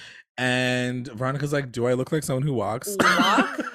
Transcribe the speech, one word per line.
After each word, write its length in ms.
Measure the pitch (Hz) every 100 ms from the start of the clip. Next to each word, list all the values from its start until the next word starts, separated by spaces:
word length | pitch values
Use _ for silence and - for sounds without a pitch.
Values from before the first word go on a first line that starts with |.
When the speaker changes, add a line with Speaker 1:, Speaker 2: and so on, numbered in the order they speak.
| - - - -
Speaker 1:
And 720 | 127 127 127 123 123 123 123
Veronica's 440 | 110 131 139 147
like, 180 | 143 131
"Do 140 | 117 120
I 80 |
look 180 | 127 131
like 120 | 160
someone 180 | 143 131
who 120 | 147
walks?" 440 | 123 101 117 - 196
Speaker 2:
Walk 640 | - 180 - 233 - - -